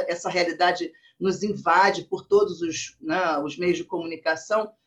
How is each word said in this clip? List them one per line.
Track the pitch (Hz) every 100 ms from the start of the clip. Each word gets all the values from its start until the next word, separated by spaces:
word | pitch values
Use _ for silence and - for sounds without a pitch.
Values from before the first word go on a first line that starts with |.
| 180
essa | 175 185
realidade | 180 175 170 180 175 165 _ _ -
nos | 190 180
invade | 208 - 170 175 196 170
por | - 180 -
todos | 202 202 165
os, | 165 156 - _
né, | 156 180 175 147
os | 147 143
meios | 180 160
de |
comunicação, | - 170 165 160 160 160 - 214 214 _